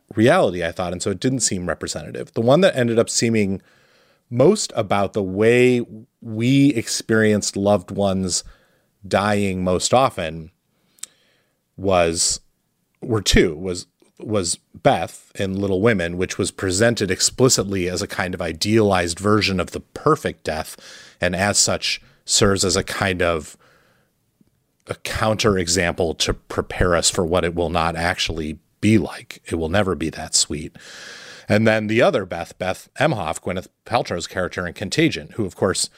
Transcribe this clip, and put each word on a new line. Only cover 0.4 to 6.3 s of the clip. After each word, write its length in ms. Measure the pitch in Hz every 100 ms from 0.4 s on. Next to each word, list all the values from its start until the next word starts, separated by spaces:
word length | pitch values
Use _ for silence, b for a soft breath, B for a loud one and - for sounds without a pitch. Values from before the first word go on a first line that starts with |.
| 139 90
I 60 | 82
thought. 220 | 87 90
And 100 | 87
so 80 | 107
it 80 | 95
didn't 220 | 131 131
seem 260 | - 98 87
representative. 680 | 78 95 - - - -
The 60 | -
one 200 | 117 143
that 160 | 190 131
ended 220 | 120 113
up 120 | 113
seeming 500 | - 117 113 98 95 b b b b b b _
most 420 | 120 139 208 - -
about 360 | 101 101 98
the 100 | 107
way 640 | 98 92 110 120 127 123 117 107 117 _
we 480 | 120